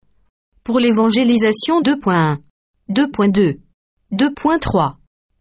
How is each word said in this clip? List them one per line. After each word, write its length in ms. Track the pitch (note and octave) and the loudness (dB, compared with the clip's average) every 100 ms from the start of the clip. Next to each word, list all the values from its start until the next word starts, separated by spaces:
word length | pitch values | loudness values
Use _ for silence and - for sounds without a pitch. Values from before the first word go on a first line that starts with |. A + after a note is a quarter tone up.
| _ _ _ _ _ _ | _ _ _ _ _ _
Pour 160 | - A#3+ | -4 0
l'évangélisation. 1000 | A#3+ A3 A3+ A3 A#3+ A#3+ A3 G#3+ - E4+ | 2 2 2 2 2 2 0 0 0 0
Deux 180 | C4+ G3 | 0 -2
point 320 | G3 F3 D#3 | 0 0 0
un. 60 | D3 - _ _ _ - | -2 -10 _ _ _ -6
Deux 200 | F#3+ C#4+ | -2 -2
point 200 | B3+ G#3 | 0 0
deux. 320 | G3 F3 C#3 _ _ _ _ - | 2 0 -2 _ _ _ _ -8
Deux 240 | G3 C#4+ | -2 -2
point 240 | C#4+ D4+ D#4+ | -2 -2 -2
trois. 400 | - F#3+ C#3+ - _ _ _ _ | -2 -2 -2 -6 _ _ _ _